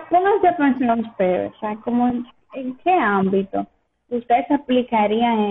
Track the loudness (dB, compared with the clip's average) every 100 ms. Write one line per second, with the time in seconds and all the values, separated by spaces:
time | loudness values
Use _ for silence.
0 | 0 0 2 2 2 2 0 0 0 -2
1 | -4 -2 0 0 -4 -8 -10 -8 -4 0
2 | 0 -2 -8 _ _ -12 -12 -6 0 2
3 | 2 0 2 0 -2 -6 -8 _ _ _
4 | _ -8 0 0 2 -2 0 0 0 0
5 | 2 2 2 2 0